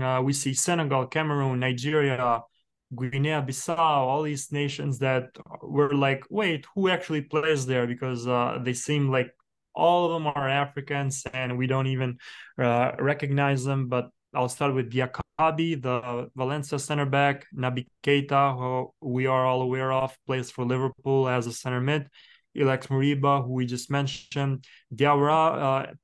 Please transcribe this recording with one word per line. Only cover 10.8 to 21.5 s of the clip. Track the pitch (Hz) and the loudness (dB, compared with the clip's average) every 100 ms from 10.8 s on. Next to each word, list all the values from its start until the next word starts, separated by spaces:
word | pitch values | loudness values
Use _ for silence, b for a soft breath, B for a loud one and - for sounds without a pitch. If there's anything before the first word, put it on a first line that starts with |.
| 135 143 139 - - | -6 -4 -2 -4 -8
and | 127 127 123 | -6 -4 -2
we | 127 | 0
don't | 135 131 | 0 0
even, | 131 127 123 B B B - | -2 -4 -6 B B B 0
uh, | 123 120 127 - | 2 4 2 0
recognize | 135 147 143 139 143 135 | -2 0 0 2 2 2
them. | 131 135 127 | 0 -2 0
But | 123 123 _ _ | -2 -4 _ _
I'll | - 127 | -4 -2
start | - 143 | 0 0
with | 131 117 | 0 -2
Diakabi, | 123 131 - - - 160 156 165 151 | -2 -4 -4 -12 0 0 2 -2 -2
the | 127 123 123 120 117 131 | -2 -4 -4 -8 -8 -6
Valencia | 131 151 143 143 | -4 -4 -4 -6
center | - 147 135 | -4 -2 0
back. | 139 143 139 - | 4 2 2 -8
Naby | 135 127 123 123 _ | -4 -2 -2 -8 _
Keita, | - 143 139 139 139 127 | 2 2 4 2 2 0
who | 127 127 131 _ | -4 -4 -6 _
we | 143 123 131 | -6 -2 2
are | 131 | 2
all | 131 127 | 2 2
aware | 127 131 131 | 0 -2 0
of, | 131 131 - - | 0 -2 -6 -4
plays | 131 123 | -4 -4
for | - | -4
Liverpool | 123 127 131 - 135 135 131 | -2 0 -2 -4 0 2 2
as | 123 | 2
a | 117 | -2